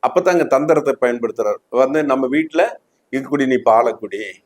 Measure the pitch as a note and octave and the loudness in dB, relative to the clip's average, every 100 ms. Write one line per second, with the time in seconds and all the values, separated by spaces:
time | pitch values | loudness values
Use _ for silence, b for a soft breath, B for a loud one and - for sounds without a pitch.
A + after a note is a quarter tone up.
0 | B2+ F3+ F3+ F3 D#3 C3+ D3+ D#3 D3 C3 | 0 0 2 0 2 0 2 0 0 0
1 | B2 A#2+ A#2 G#2+ G#2 G2+ _ A#2+ C3 D3+ | -2 -2 -6 -4 -4 -4 _ 0 0 0
2 | D3 C3+ C3 C#3+ D#3+ D#3 G#3+ - _ _ | 0 0 0 -2 -2 0 0 -2 _ _
3 | _ C3 C3+ C#3 C3 B2+ A#2+ A2 A#2+ G#2+ | _ -8 -4 -2 0 2 4 4 2 -2
4 | G#2+ G2 G#2 F2+ | -10 -10 -12 -14